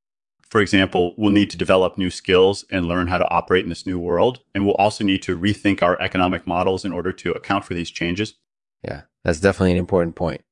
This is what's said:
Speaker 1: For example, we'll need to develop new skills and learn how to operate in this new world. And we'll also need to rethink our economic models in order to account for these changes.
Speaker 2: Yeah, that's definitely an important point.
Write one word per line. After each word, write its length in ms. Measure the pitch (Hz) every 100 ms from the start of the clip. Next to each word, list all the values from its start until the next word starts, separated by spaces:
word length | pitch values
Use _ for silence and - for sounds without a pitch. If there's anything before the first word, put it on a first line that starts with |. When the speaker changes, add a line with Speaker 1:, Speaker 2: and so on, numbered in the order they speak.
| _ _ _ _ _
Speaker 1:
For 140 | 110
example, 540 | 95 98 95 92 87 98
we'll 160 | 107
need 160 | 101 101
to 60 | 85
develop 400 | 90 95 90 -
new 140 | 90
skills 560 | - - 92 95 101 -
and 160 | 95 87
learn 200 | 87 87
how 100 | 87
to 120 | -
operate 340 | 87 - 92
in 60 | 90
this 160 | 85 95
new 120 | 92
world. 420 | 87 87 110 127 _
And 120 | 98 98
we'll 100 | 95
also 280 | 104 -
need 180 | 101 95
to 140 | - 87
rethink 460 | 98 101 104 95
our 180 | 87 90
economic 440 | 92 95 90 85 -
models 380 | 87 92 95
in 80 | 98
order 200 | 87 87
to 200 | - 87
account 320 | 80 - 98
for 80 | -
these 180 | 87 85
changes. 440 | - 85 90 110 - _ _ _ _
Speaker 2:
Yeah, 180 | - 71 - _
that's 160 | 87 80
definitely 320 | 98 - 92
an 60 | 90
important 360 | 87 92 85
point. 280 | - 85 - _